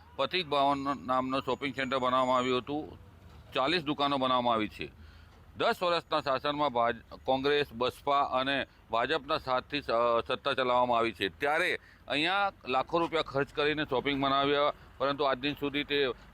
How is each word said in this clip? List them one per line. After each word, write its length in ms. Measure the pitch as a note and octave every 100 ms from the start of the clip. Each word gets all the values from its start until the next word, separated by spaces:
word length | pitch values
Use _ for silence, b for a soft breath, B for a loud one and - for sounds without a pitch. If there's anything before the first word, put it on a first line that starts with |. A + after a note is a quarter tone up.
| B -
પથિક 320 | C3+ F3+ D3+
ભવન 580 | C#3+ C#3 C#3 C#3 C3+ A2+
નામનો 340 | B2+ C3 C3+
શોપિંગ 340 | C3 A#2+ C#3+
સેન્ટર 240 | B2 B2+ C3
બનાવવામાં 380 | B2+ B2+ B2+ B2+
આવ્યું 220 | B2+ B2+
હતું. 400 | C#3 D3 F2 - - - - - -
ચાલીસ 300 | C3+ C3+ F3
દુકાનો 340 | C#3+ D3 C#3+ C#3+
બનાવવામાં 360 | B2+ B2+ A#2+
આવી 140 | A2 G#2
છે. 240 | - D2+ - B B B B - -
દસ 260 | G3 A3+
વર્ષના 380 | F3 E3+ - D#3
શાસનમાં 500 | C#3+ C3 D3 D3 D3
ભાજ-, 480 | A#2+ A#2 A#2 - -
કોંગ્રેસ, 420 | - C3 C#3 D3 C#3
બસપા 500 | A2+ B2 - C#3+ C#3+
અને 440 | C#3 B2+ C3 C#3 - b -
ભાજપના 480 | A2+ B2+ D#3 C#3 D3+
સાથથી 420 | C3 B2+ - C#3+
સ-, 100 | C3
અ, 300 | A#2 A#2+ A#2
સત્તા 320 | - B2+ C#3+
ચલાવવામાં 460 | B2+ B2+ B2 B2 A#2
આવી 140 | A#2
છે. 160 | G#2+ G2
ત્યારે 500 | - C#3+ D#3+ F3 A#2+ B B -
અહીંયા 440 | C#3 E3 G3 G3 - B2+
લાખો 300 | C3 - E3+
રૂપિયા 240 | D#3+ D#3+
ખર્ચ 300 | - C#3 C3+
કરીને 300 | - D3 D3+
શોપિંગ 400 | D3+ B2 C3 C#3
બનાવ્યા, 480 | C#3 C#3 C#3 C#3+ D3 - B -
પરંતુ 260 | C3+ C#3
આજ 140 | C#3 B2+
દિન 160 | C#3+
સુધી 300 | C#3 C#3+ C#3+
તે 240 | C#3+ C#3+ C3 - B